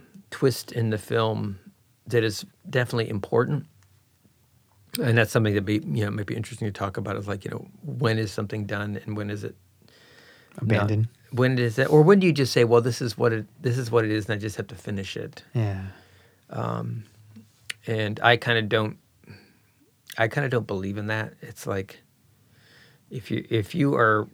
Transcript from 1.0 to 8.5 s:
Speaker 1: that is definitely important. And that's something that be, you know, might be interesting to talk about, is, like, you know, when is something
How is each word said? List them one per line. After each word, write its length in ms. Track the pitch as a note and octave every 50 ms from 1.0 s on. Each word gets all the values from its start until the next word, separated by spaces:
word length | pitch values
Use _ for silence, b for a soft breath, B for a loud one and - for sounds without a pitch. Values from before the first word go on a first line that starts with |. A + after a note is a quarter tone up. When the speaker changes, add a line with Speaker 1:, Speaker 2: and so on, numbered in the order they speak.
| - - A#2+ A2+ A2+ A2 G#2+ G#2+ G#2+ G#2 F#2+ F#2 - - - _ _ _ _ _ -
Speaker 1:
that 200 | G#2+ B2 A#2+ A2
is 200 | A2 G#2 - - - _ _ - -
definitely 380 | C3+ B2+ B2 - - A#2 A2+ -
important. 560 | A2+ G#2 - - A#2+ A#2+ B2+ C3 D3 C3+ D3 - _ _ _ _ _ _ _ _ _ _ _ _ _ _ _ _ _ _ _ _ _ _ _ _ - B3
And 160 | F#3+ A#2 A2+ A#2
that's 140 | A2 -
something 220 | - A#2+ G#2+ G#2+ G2+
that 60 | G#2
be, 140 | G2 G#2+ G#2+ - -
you 180 | G3 C#3+ A#2+ G#2
know, 80 | G#2
might 140 | A2 A2 G2+
be 100 | - -
interesting 320 | - - - A#2+ - A2+ G#2
to 40 | G2+ -
talk 200 | G2+ G2+ - G#2+
about, 180 | G2+ G#2 G2+
is, 140 | G#2 G2+ G2+
like, 160 | G2+ G2+ -
you 60 | -
know, 140 | - - - - - - -
when 340 | D3 B2+ A#2+ C3 A2+ A2 A2
is 120 | A2 G#2 -
something 320 | - G#2+ G2+